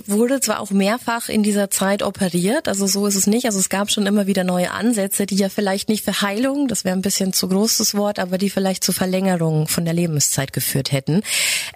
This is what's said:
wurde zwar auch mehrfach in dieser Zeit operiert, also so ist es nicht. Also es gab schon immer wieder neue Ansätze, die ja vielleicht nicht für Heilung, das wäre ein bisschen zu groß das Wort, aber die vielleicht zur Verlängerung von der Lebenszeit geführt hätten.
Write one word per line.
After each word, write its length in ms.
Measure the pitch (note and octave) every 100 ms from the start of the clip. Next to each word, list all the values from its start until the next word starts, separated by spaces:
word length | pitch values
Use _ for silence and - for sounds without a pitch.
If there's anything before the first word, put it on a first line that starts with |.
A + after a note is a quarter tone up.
| -
wurde 360 | G#3 A#3+ C4+
zwar 180 | A3 G#3+
auch 100 | G3
mehrfach 600 | G3 G3 B3 - A#3 -
in 120 | G#3+
dieser 300 | G#3 G3+ G3+
Zeit 320 | - G3 G3+
operiert, 640 | G#3 - F#3 F3 F#3 D4 -
also 180 | G3 G3
so 220 | G3+ G#3
ist 80 | G3
es 100 | G3+
nicht. 220 | A3+ B3
Also 100 | G3
es 120 | -
gab 200 | F#3+ G#3
schon 160 | - G3
immer 220 | G#3 G3
wieder 160 | F#3+
neue 260 | F3+ F3+ F3+
Ansätze, 560 | - A3 A3 G3 - G3+
die 120 | G3
ja 120 | G3
vielleicht 400 | - G3+ G3 -
nicht 160 | G#3+ -
für 160 | F#3+
Heilung, 460 | G3+ G3+ C4+ C#4+ C4+
das 180 | G#3 F#3
wäre 100 | F#3
ein 60 |
bisschen 320 | F#3+ - F#3+
zu 140 | - F#3
groß 300 | F#3+ A3 -
das 180 | G#3+ G#3
Wort, 240 | G#3 G#3
aber 180 | F#3 F#3
die 140 | G3
vielleicht 320 | F#3+ F#3+ F#3
zur 100 | -
Verlängerung 760 | - F#3 F#3 F#3+ F3 D#3+ D#3 D#3
von 180 | - E3+
der 100 | E3+
Lebenszeit 580 | F3 D3 - - C3+
geführt 380 | C#3 - C#3 C3+
hätten. 320 | C#3 - E3+ - - - - -